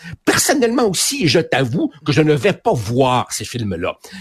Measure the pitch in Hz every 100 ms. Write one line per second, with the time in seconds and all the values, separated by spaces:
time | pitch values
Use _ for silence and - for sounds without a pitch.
0 | 170 - - - - 311 233 247 226 165
1 | - 285 165 175 160 131 127 151 320 -
2 | - 143 151 147 190 170 233 143 101 123
3 | 131 123 - - 107 127 107 82 87 -
4 | - 190